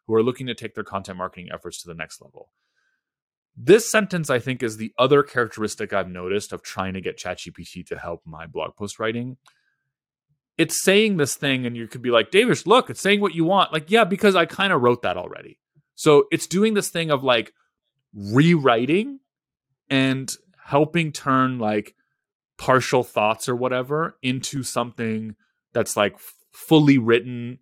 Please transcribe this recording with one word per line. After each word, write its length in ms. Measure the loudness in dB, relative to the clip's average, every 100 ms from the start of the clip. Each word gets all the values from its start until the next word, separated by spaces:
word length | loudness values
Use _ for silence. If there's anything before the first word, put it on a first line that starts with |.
| -2
who 80 |
are 100 | 0
looking 240 | 0 -2 -8
to 60 |
take 220 | -10 -10 -12
their 80 |
content 340 | -10 -10 -10 -10
marketing 320 | -10 -10 -16
efforts 300 | -14 -14 -16
to 60 | -16
the 80 | -14
next 260 | -14 -16
level." 300 | -20 -20 -20 _ _ _ _ _ _ _ _ _ _ -4
This 320 | 6 6 6
sentence, 400 | -2 -2 -4 -2
I 100 | -2
think, 220 | -2 -4
is 140 | -6 -6
the 180 | -8 0
other 260 | 4 4
characteristic 680 | 2 -2 -4 -4 -6 -6 -4
I've 160 | -4 -4
noticed 420 | -8 -4 -4 -4
of 100 | -12
trying 320 | -12 -8 -6
to 80 | -6
get 160 | -10 -10
chat 220 | -10 -10
G 120 | -14
P 120 | -18 -18
T 180 | -18
to 140 | -14 -12
help 240 | -10 -12 -14
my 220 | -18 -14
blog 280 | -10 -10 -10
post 240 | -14 -6
writing. 380 | -6 -6 -10 -14 _ _ _ _ _ _ _ _ _ _ _ -4
It's 240 | -2 0
saying 360 | 2 4 2 0
this 180 | -2 -2
thing, 300 | -4 -2 -4
and 100 | -8
you 120 | -12
could 140 | -8
be 100 | 2
like, 200 | 2 4
"Davish, 340 | 2 4 0 4
look, 240 | 2 2
it's 120 | -4
saying 180 | 0 2
what 160 | 0 0
you 80 |
want." 300 | 2 2 2
Like, 160 | -2 0
yeah, 160 | 2 2
because 300 | 2 4 4
I 100 | 2
kinda 320 | 0 0 4
wrote 240 | 4 2
that 160 | -2 -4
already. 420 | -8 -14 -20 -20 _ _ _ -2
So 320 | 6 6 4
it's 160 | -2 -2
doing 280 | 0 0 0
this 140 | -4
thing 220 | -6 -2
of, 120 | 0
like, 300 | 2 2 0 _ _ _ _ _ _
rewriting 1080 | -12 0 4 6 4 4 2 2 0 -2 -10 _ _ _ _ _ _ _
and 440 | 0 0 -2 -6 -14 _ _
helping 540 | -2 0 2 0 -4
turn, 480 | -4 0 0 0 -2
like, 360 | -2 -2 -4 _ _ _ _ _ _ -6
partial 460 | 2 2 2 0
thoughts 460 | 0 0 0 0 -4
or 60 | -4
whatever 600 | -2 -4 -4 -4 -6 -6
into 420 | -6 -4 -6 -8
something 720 | -6 -6 -6 -6 -6 -6 -8 -16 _ _ _
that's, 240 | -4 -2 0
like, 160 | 0 -2
f-, 200 | -18 _ _
fully 460 | -20 2 6 6 4
written, 600 | 4 2 0 -10 -10 -12